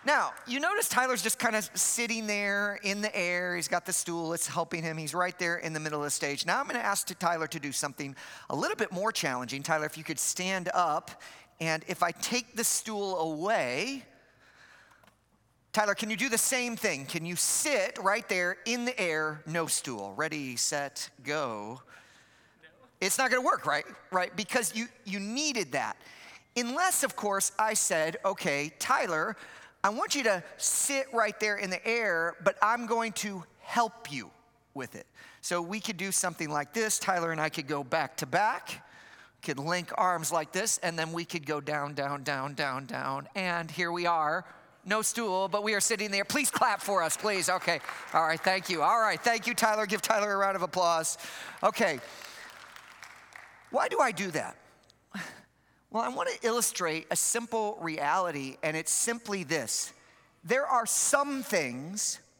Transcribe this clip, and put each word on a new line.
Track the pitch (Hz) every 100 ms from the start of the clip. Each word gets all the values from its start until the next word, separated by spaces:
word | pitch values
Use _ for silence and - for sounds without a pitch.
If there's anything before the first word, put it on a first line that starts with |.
Now, | - 294 165 - -
you | 247
notice | 320 403 -
Tyler's | - 254 247
just | 220 -
kinda | 240 220 - -
sitting | - - 233 233 214
there | 208 202 202 202 202
in | 196 202
the | 214 208
air. | 175 180 180 175
He's | 160
got | 175 180
the |
stool, | 180 - 170 160
it's | 165 -
helping | 143 165 175
him. | 165 160
He's | 156
right | 165 180 180
there | 175 170
in | 160
the | 156
middle | 156 151
of | 147
the |
stage. | - 147 143
Now | 165 208
I'm | 277
gonna | 254
ask | 208 202 -
to |
Tyler | 185 175 170 156
to | 165
do | 143
something | 131 147 131 143 139 - - -
a | 139
little | 294 427
bit | 220
more | 180 208
challenging. | - 156 127 123 139
Tyler, | 139 160 151
if | -
you |
could | 156 151
stand | - - 185 190 180
up, | 180 170 151 - - - - - _
and | 165 160 -
if | 180
I | 170
take | 170 - 240 240 214
the |
stool | 226 - - 214 202 185
away, | 160 151 185 220 131 127 214 277 - - _ _ - - - - - - - _ _ _ _ _ _
Tyler, | - 214
can | 196 214
you | 214
do | 262
the | 220
same | - 262 247 233
thing? | 220 143 135
Can | 175
you | 165 175
sit | - - 311 269 196 -
right | 196 214 -
there | 185 180 185 -
in | 240 240
the | 247
air, | 185 156 156 151 151
no | 165 156
stool? | - - 117 98 98
Ready, | 156 156 135 120
set, | - 151 143 - - -
go. | 127 151 135 107 104 127 - - - - - _ _ _
No. | - _ - _
It's | 190 -
not | 262
gonna | 254
work, | 254 311 -
right? | 147 - 214 -
Right, | 185 180 175
because | 214 254 214
you, | 226 233 - -
you | 202
needed | 196 240 302 247 143
that. | 135 110 - - - - - _ -
Unless, | 240 269 370 359
of | 277 -
course, | 208 196 - -
I | 220 220
said, | - 170 156 165 202
"Okay, | 190 180 143 147 -
Tyler, | - 269 233 160 185 214 - - - _
I | 196
want | 220 349
you | 294 226
to | 185 160 -
sit | - - - 277 269
right | 233 214 214
there | 214 202
in | 196
the | 185 -
air, | 233 220 165 170 -
but | 180 -
I'm | 208 240 233
going | 233 226
to | - 208 190 160 _
help | - - 226 - -
you | 139 98 - _ _ _ 139
with | 123
it." | 101 - - - -
So | - 175
we | 170 214
could | 208 185
do | 196
something | - 185 165 160
like | 151 143
this. | 226 220 -
Tyler | - 180 165
and | 160
I | 156
could | 160 139
go | 147
back | 135 160 139 -
to | 147
back, | 160 214 262 - - - - - - - _
could | - 135
link | 147 175 170 -
arms | 185 175 151
like | 165 151
this, | 185 214 -
and | 180 165
then | 160
we | 165 170
could | 175 147
go | 151
down, | 143 151 143 143
down, | 139 143
down, | 135 139 135
down, | 143 143 131 135
down. | 131 135 135 143
And | 202 185 170 165
here | 151 170
we | 170 175
are, | 165 151 165 175 - - - -
no | 214
stool, | 208 - 226 185 190
but | 208
we | 208
are | 208
sitting | - 220 214
there. | 196 202
Please | 294 285
clap | - 254 202
for | - 196
us, | 160 -
please. | 214 196 175
Okay, | 185 - 165 - - -
all | 160
right, | 160 160
thank | - 190 180
you. | 170
All | 151 226
right, | 220 165
thank | - 233 240
you, | 240
Tyler. | 226 214 214
Give | 202
Tyler | - 220 208
a | 196
round | 196 190
of |
applause. | 175 185 175 165 160 - - - - -
Okay, | 202 - 208 139 - - - - - - - - - - - - - - - - -
why | 254 466
do | 466
I | 269
do | 185 196
that? | 151 107 - - - _ _ _ 196 - - - _ _ _ _
Well, | 220
I | 233
wanna | 247 523 -
illustrate | 233 240 226 - 175 160 -
a | 170
simple | - 233 233 226 214 -
reality, | 165 156 147 170 180 143 135 131
and | 160 156
it's | 165
simply | - - 233 220 196
this. | 151 160 113 - - - - - _ _
There | 165 247 285
are | 247 226
some | - - 277 285 269
things | 254 196 139 120 151 202 - - _ _